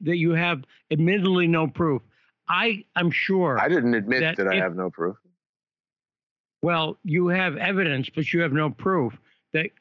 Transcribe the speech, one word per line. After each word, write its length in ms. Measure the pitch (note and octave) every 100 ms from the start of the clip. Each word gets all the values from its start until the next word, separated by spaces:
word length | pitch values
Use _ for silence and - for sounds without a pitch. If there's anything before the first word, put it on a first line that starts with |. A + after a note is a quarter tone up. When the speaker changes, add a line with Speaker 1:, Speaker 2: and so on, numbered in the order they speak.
Speaker 1:
that 160 | E3 F3
you 140 | E3
have 320 | E3 F3 D#3 C3+ _ -
admittedly 560 | D#3 E3 G3+ F#3+ F3+ E3+
no 200 | E3 D#3+
proof, 340 | - E3 B2+ - _ _ _ -
I, 340 | F3+ A3+ G#3 - F3
I'm 120 | F3
sure 460 | C3 - F#3+ E3+ A#2+
Speaker 2:
I 100 | C3+
didn't 240 | F3 A#2+
admit 260 | A2+ G2+ B2+
Speaker 1:
that 160 | D#3+ E3
Speaker 2:
that 100 | F#2+
I 80 | F#2+
Speaker 1:
if 80 |
Speaker 2:
have 120 | F#2 F2
no 140 | F#2
proof. 260 | - F2 G2+ _ _ _ _ _ _ _ _ _ _ _ _ _ _
Speaker 1:
Well, 360 | D#3+ E3+ D#3+ -
you 240 | F#3 D#3+ F3
have 260 | F3+ F#3 C#3+
evidence, 520 | F3 F#3+ E3+ C3+ -
but 180 | - D#3
you 80 | E3+
have 120 | E3
no 160 | C#3+ D3+
proof 480 | A2 F#3+ F#3 A#2 A#2+ _ _ _
that 140 | D#3 F3+ _